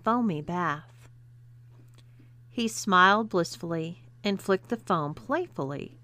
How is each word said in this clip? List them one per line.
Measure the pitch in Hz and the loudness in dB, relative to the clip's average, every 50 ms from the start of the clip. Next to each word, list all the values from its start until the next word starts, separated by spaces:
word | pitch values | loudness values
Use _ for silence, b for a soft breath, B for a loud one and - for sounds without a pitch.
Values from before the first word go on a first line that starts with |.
| - | -2
foamy | 220 226 247 240 220 170 147 151 | 0 0 2 0 0 -2 -2 -4
bath. | - 175 180 175 160 143 147 - - - - - - - - - - - - - - - - - - - - - b b b b b b b b b b b b - | -4 -4 -2 -2 -2 -4 -4 -8 -16 -20 -20 -20 -20 -20 -20 -20 -20 -20 -20 -20 -20 -20 -20 -20 -20 -20 -20 -20 b b b b b b b b b b b b -10
He | - - 233 220 | -6 -4 -2 -2
smiled | 220 - - 208 185 180 180 190 202 214 226 214 | -4 -4 0 2 6 6 8 8 6 4 2 0
blissfully | - 185 170 175 - - - 165 170 165 160 165 170 - - - - - - | 0 0 0 -2 -4 -10 -8 -6 -6 -4 -6 -6 -10 -14 -18 -20 -14 -6 -4
and | 208 196 190 | -2 -2 -2
flicked | - - 190 190 - - | 0 0 0 0 0 -4
the | 240 | -8
foam | 226 - - 196 165 147 147 156 | -6 -2 0 0 0 0 -2 -6
playfully | - 220 - 269 330 370 339 - - 143 135 143 - - - - - | -10 -6 -4 -4 -4 -4 -4 -8 -8 -8 -6 -8 -8 -10 -12 -14 -12